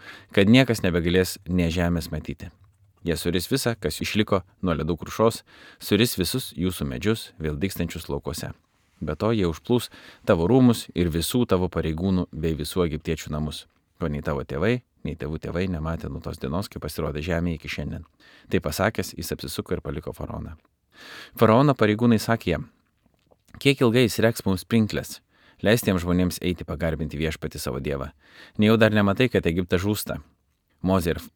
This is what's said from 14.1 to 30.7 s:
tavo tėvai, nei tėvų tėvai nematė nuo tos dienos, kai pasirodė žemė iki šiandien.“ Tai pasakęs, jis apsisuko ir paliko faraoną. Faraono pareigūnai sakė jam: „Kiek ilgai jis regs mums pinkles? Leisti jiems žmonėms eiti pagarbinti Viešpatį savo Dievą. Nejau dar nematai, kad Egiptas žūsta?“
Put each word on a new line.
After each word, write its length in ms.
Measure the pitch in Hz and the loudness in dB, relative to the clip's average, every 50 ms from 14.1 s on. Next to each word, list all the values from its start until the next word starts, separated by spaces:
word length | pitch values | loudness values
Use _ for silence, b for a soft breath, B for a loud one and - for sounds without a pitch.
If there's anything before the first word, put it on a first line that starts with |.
| 73 73 | -4 -4
tavo 220 | - - 73 69 64 | -4 -4 -4 -4 -6
tėvai, 300 | - 67 69 85 110 123 123 _ _ _ _ | -6 -4 -2 0 0 -2 -2 _ _ _ _
nei 140 | - 76 71 - | -8 -8 -8 -6
tėvų 220 | - 73 80 78 | -8 -8 -8 -8
tėvai 220 | - - - 85 95 92 | -8 -6 -4 -4 -2 -2
nematė 340 | 90 76 78 80 82 78 - | -4 -4 -4 -4 -6 -6 -6
nuo 140 | 69 71 73 | -8 -10 -10
tos 160 | - - 76 - | -10 -10 -10 -8
dienos, 300 | - 65 73 90 104 - | -6 -6 -4 -4 -6 -6
kai 80 | - - | -10 -10
pasirodė 400 | - 76 - - 78 78 71 76 76 | -10 -10 -6 -6 -6 -4 -4 -6 -4
žemė 300 | 90 85 82 85 87 82 | -2 -2 -2 0 -2 -4
iki 100 | 76 - | -6 -8
šiandien.“ 380 | 73 - - 76 - 78 80 82 _ _ b b b b b b b | -10 -8 -8 -8 -8 -8 -10 -12 _ _ b b b b b b b
Tai 120 | - 95 | -2 -2
pasakęs, 520 | - 76 71 - 95 110 - - 95 - - 85 | -2 -2 -2 0 0 0 0 -2 -8 -8 -8 -10
jis 140 | 80 - 76 | -8 -8 -8
apsisuko 400 | - - 67 - - 107 - 90 | -8 -8 -10 -8 -8 -6 -6 -6
ir 80 | 78 | -6
paliko 300 | - 73 71 76 - - - | -6 -8 -8 -8 -8 -10 -10
faraoną. 400 | - - - - - 78 76 80 - _ _ _ _ _ _ B B B B B B B B B | -10 -10 -10 -8 -10 -10 -12 -14 -18 _ _ _ _ _ _ B B B B B B B B B
Faraono 400 | - 117 107 110 123 143 147 131 | 4 6 8 8 8 6 4 4
pareigūnai 460 | - 113 104 107 107 120 120 113 104 | 4 4 2 4 4 4 4 4 4
sakė 280 | - - 117 113 - 90 | 2 0 -2 -2 0 -2
jam: 180 | 82 76 - - _ _ _ _ _ _ _ _ _ _ _ _ _ _ _ _ - - | -2 -2 -4 -10 _ _ _ _ _ _ _ _ _ _ _ _ _ _ _ _ -8 0
„Kiek 220 | - 139 139 - | 2 2 4 4
ilgai 260 | 135 117 107 127 127 | 4 4 6 4 4
jis 140 | 107 - - | 4 2 2
regs 220 | 107 113 113 - - | 2 2 2 2 -2
mums 180 | 98 95 90 - | -2 -2 -2 -2
pinkles? 560 | - 113 117 110 101 - 67 67 - - - _ b b b b b b b | 0 2 2 2 2 -2 -6 -6 -8 -14 -18 _ b b b b b b b
Leisti 280 | - 101 113 123 - 110 | 2 2 2 4 2 2
jiems 120 | 95 90 | 0 0
žmonėms 360 | 85 87 87 90 90 90 - - | 2 2 2 2 2 0 -2 -2
eiti 240 | - 90 87 - - | -4 -4 -4 -4 -6
pagarbinti 540 | - 80 76 85 82 76 76 80 73 73 71 | -8 -6 -4 -2 -2 -2 -2 -4 -6 -4 -2
Viešpatį 400 | 78 78 78 - - 76 - 71 | -2 -2 -4 -4 -8 -10 -10 -8
savo 220 | - 71 62 67 | -6 -6 -6 -4
Dievą. 320 | 67 73 71 67 67 76 - B B B B B B B B - | -4 -4 -4 -4 -6 -8 -12 B B B B B B B B 2
Nejau 180 | 107 107 113 | 4 6 6
dar 160 | 110 110 110 | 6 6 6
nematai, 360 | 107 107 101 101 98 - 127 123 | 6 4 4 4 4 2 2 4
kad 180 | - 98 82 | 2 2 2
Egiptas 360 | 87 82 92 90 - 92 90 | 2 0 0 0 0 0 0
žūsta?“ 380 | 92 101 107 - - - - - - _ _ _ _ _ _ _ _ _ | 0 0 -2 -2 -4 -8 -8 -10 -10 _ _ _ _ _ _ _ _ _